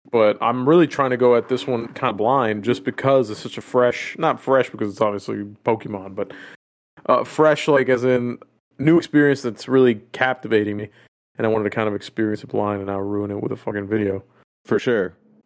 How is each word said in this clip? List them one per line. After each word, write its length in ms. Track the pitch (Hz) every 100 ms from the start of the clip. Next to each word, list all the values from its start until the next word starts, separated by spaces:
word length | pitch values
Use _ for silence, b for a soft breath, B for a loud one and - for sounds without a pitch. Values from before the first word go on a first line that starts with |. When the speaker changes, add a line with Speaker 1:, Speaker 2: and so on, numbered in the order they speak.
| _
Speaker 1:
But 260 | 117 107 101
I'm 260 | 117 127 131
really 200 | 175 156
trying 220 | - 131
to 80 | 123
go 180 | 123 117
at 140 | -
this 180 | 127 -
one 200 | 120 117
kinda 200 | - 127
blind 500 | 101 110 135 110 107
just 200 | 113 139 -
because 440 | - 135 135 107
it's 100 | 107
such 160 | 120 117
a 40 |
fresh, 540 | - 123 123 - - -
not 220 | 160 120
fresh 300 | - 135 120
because 200 | 110 104
it's 120 | 95
obviously 420 | 107 104 - 107 104 107 120
Pokemon, 500 | 113 123 101 98 98
but, 160 | 98 B B - _ _ _ _ -
uh, 160 | 123
fresh, 440 | 120 - 156 147 -
like, 220 | 139 127
as 140 | 123 127
in 320 | 123 120 - - _ _ -
new 180 | 147 165
experience 440 | - 151 143 135
that's 260 | 123 101 -
really 280 | 131 127 107 -
captivating 640 | - 131 127 113 110 104 104
me. 120 | 104 b b _ _ -
And 80 | 110
I 40 |
wanted 160 | 110 101
to 40 |
kind 160 | 117 107
of 60 | 101
experience 480 | - - 107 107
it 40 | -
blind 260 | 107 104 101
and 80 | 98
not 160 | 98 101
ruin 260 | 104 104
it 100 | 104
with 100 | 113
a 40 | 110
fucking 300 | - 104 98
video. 360 | 110 101 98 - _ _ _ -
Speaker 2:
For 120 | 107
sure. 340 | 131 113 92 - _ _